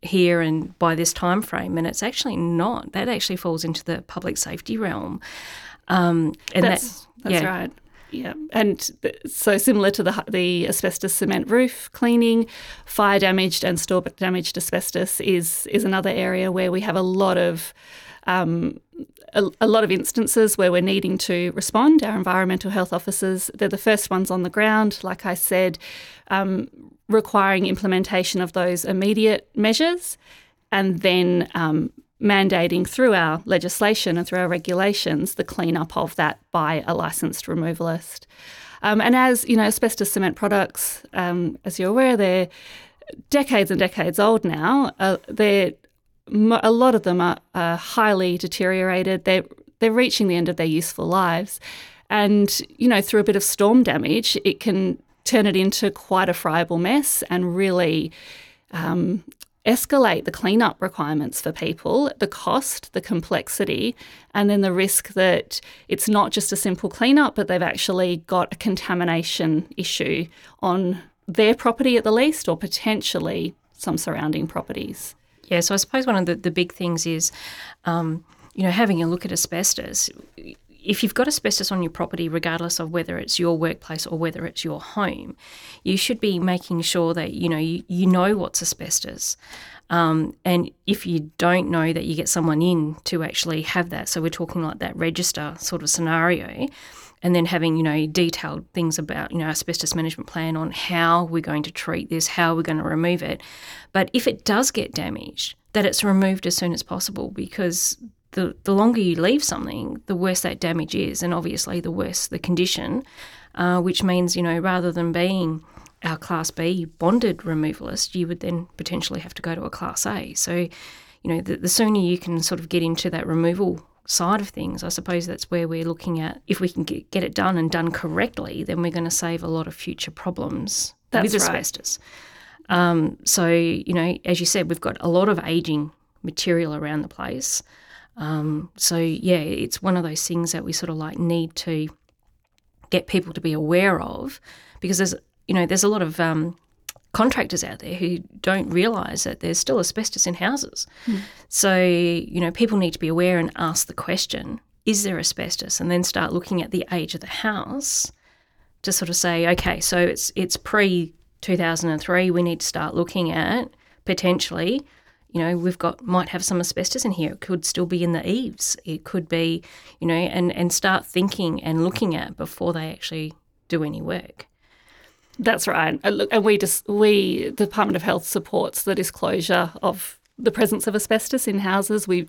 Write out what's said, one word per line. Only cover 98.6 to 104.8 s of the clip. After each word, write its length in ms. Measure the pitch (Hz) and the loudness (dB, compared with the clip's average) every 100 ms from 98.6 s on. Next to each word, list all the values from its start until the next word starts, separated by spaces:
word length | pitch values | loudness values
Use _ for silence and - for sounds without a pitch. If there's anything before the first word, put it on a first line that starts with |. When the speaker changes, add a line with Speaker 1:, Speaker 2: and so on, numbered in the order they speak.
| - | -10
Speaker 1:
things 240 | - 165 156 | -2 0 0
about, 340 | 151 156 - | -6 -6 -6
you 60 | 170 | -4
know, 80 | 156 | -2
asbestos 480 | 151 - 170 151 | -4 -4 -4 -2
management 340 | 170 160 160 - | -2 -4 -6 -10
plan 300 | - 160 160 | -6 -4 -4
on 140 | 160 | -4
how 540 | - - 175 165 170 170 | -6 -4 0 4 4 2
we're 160 | 165 | -2
going 220 | 165 151 | -2 -4
to 80 | 147 | -4
treat 380 | - - 170 - | -8 -6 -6 -4
this, 180 | 165 160 | -2 -2
how 280 | - 170 165 | 2 2 2
we're 60 | |
gonna 200 | 165 156 | 0 -2
remove 380 | 156 156 170 175 | -2 0 0 0
it. 200 | 151 - - - - - - | -2 -8 -10 -20 -18 -20 -4
But 180 | 190 190 | 0 0
if 140 | 247 233 | 2 -2
it 160 | 220 | -2
does 280 | - 208 269 | 0 2 2
get 220 | - | -2